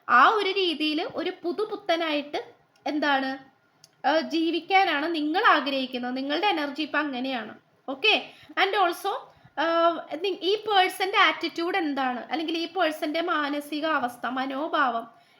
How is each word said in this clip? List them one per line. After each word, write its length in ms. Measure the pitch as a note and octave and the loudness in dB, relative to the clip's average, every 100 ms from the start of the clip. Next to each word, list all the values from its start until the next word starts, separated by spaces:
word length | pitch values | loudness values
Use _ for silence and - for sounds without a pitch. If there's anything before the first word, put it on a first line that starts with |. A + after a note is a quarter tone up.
| - | 2
ആ 180 | A#3+ D4+ | 6 8
ഒരു 220 | G#4+ F#4+ | 6 2
രീതിയിൽ 600 | G4 F4+ D4 D4+ D4+ A4 - | 0 0 0 -2 -2 -4 -4
ഒരു 160 | E4 F4+ | -4 -4
പുതുപുത്തനായിട്ട് 1080 | E4+ F4 G#4+ G#4 - E4 D#4+ D4 C#4+ F#4 A#4+ - _ _ - | -6 -4 -4 -4 -2 0 0 -2 -2 -6 -8 -16 _ _ -4
എന്താണ്, 500 | D4+ D4 C4+ C4+ C#4 - _ _ _ - _ B3+ | 0 2 2 0 -6 -12 _ _ _ -20 _ 0
ആ, 120 | D#4 | 2
ജീവിക്കാനാണ് 960 | B3 D#4 E4 E4 E4 F#4+ F#4+ D4 D#4 E4 | 2 0 0 -2 2 2 4 2 -2 -2
നിങ്ങൾ 300 | D4+ F4 A4 | -2 2 4
ആഗ്രഹിക്കുന്നത്. 720 | D#4+ C#4 C4+ B3+ B3 B3 B3+ | 4 2 -2 -4 -6 -6 -6
നിങ്ങളുടെ 300 | C4+ D4+ G#4 | -4 -2 0
എനർജി 340 | E4+ C#4+ C4+ | 0 -2 -4
ഇപ്പൊ 180 | D4+ D4 | -4 -2
അങ്ങനെയാണ്. 600 | D4+ B3 C4 B3+ A3 - _ _ - | -2 -4 -4 -6 -8 -14 _ _ -12
ഓക്കെ, 420 | C4+ A4 F4 - - - D#4 | -2 2 2 -2 -16 -10 -2
and 120 | F#4+ G#4 | 0 2
also, 400 | F4 E4+ G4+ B4 - - - - | 2 0 -4 -6 -8 -20 -14 -4
ആ, 320 | D#4+ E4 E4+ E4 - D4 | 0 2 2 2 -4 -6
നി-, 180 | G4 F4+ | -4 -2
ഈ 140 | E4+ A4 | 0 -2
പേഴ്സന്റെ 640 | A4 G4 F#4 - F#4+ G#4+ | 2 4 4 2 0 4
ആറ്റിറ്റ്യൂഡ് 600 | E4+ D#4 E4 D#4+ E4+ G4 | 4 2 -4 -4 -2 0
എന്താണ്, 540 | D#4 C4+ B3+ B3 - | -2 0 -2 -2 -6
അല്ലെങ്കിൽ 260 | D4 D#4+ E4 | -6 -4 -4
ഈ 160 | E4 | -4
പേഴ്സന്റെ 480 | F#4+ D#4+ D#4 D#4+ D#4+ | 0 0 0 -4 -2
മാനസികാവസ്ഥ, 1080 | E4+ D#4 C#4+ D4 D4 D4+ D#4+ D4 B3 - A#3+ | 0 0 0 -4 -4 -4 0 0 -2 -4 -6
മനോഭാവം 800 | C4 C4+ C4+ E4 E4 C4 A#3 A#3 - _ _ | -4 -4 -4 -2 2 2 0 -6 -16 _ _